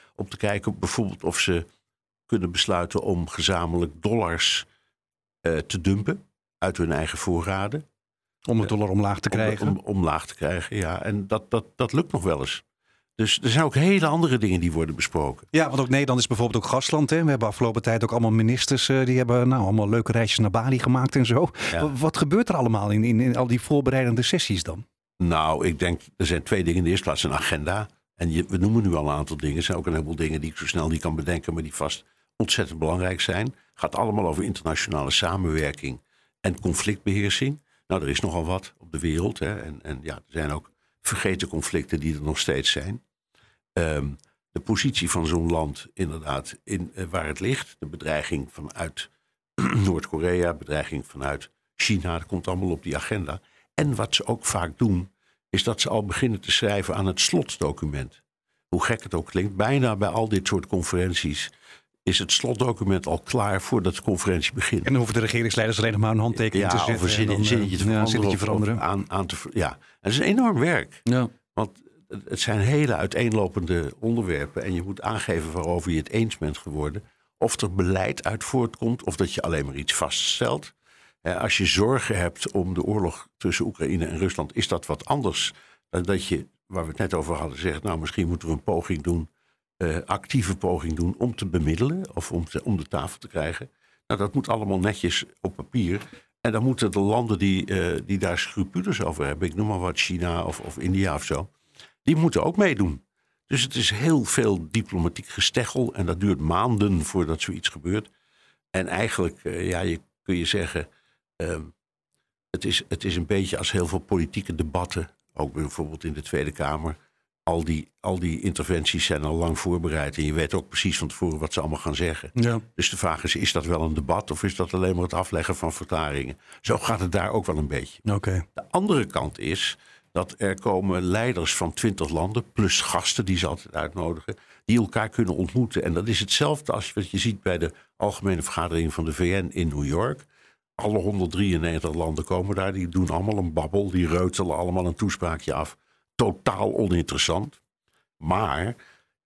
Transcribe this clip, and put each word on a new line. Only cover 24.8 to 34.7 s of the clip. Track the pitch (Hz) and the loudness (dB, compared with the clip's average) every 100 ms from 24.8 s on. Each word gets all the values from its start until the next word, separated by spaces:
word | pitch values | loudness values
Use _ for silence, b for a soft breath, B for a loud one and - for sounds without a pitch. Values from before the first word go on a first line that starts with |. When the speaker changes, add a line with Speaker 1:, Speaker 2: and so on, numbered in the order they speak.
| - _ _ - | -12 _ _ 0
Speaker 1:
Nou, | 87 80 78 78 90 | 2 4 2 2 0
ik | 78 | 2
denk, | 90 82 - - | 0 0 -6 -4
er | 82 | 0
zijn | 85 | 0
twee | - 104 | 0 0
dingen. | 85 87 | 2 2
In | |
de | 85 | 2
eerste | 95 | 2
plaats | - 73 | 0 0
een | 78 | 0
agenda. | 71 - 78 76 98 104 _ _ | 0 -2 -2 -2 -4 -6 _ _
En | - 87 | -4 0
je, | 80 87 | 0 0
we | 95 | 2
noemen | 101 113 | 4 4
nu | 101 | 4
al | 82 73 | 2 0
een | 73 | 0
aantal | 71 78 | -4 -4
dingen. | 76 76 | -2 -2
Er | |
zijn | - 78 | -2 -2
ook | 82 | -2
een | |
heleboel | 80 76 82 | -2 -2 -2
dingen | 78 78 | -2 -2
die | 78 | -6
ik | - | -8
zo | 73 | -4
snel | 85 80 | -2 0
niet | 82 | 0
kan | 82 | -2
bedenken, | 80 76 85 - | -4 -2 -4 -4
maar | 82 | -6
die | 76 | -6
vast | - 73 - _ _ _ - | -6 -6 -6 _ _ _ -4
ontzettend | 110 - 87 80 | -2 0 -2 -2
belangrijk | 78 87 92 90 | 0 0 0 -2
zijn. | - 92 120 | -2 0 -2
Het | - b | -6 b
gaat | - - - | -6 -4 0
allemaal | 113 104 87 | 0 2 0
over | 78 | 0
internationale | - - 80 | -2 -4 -2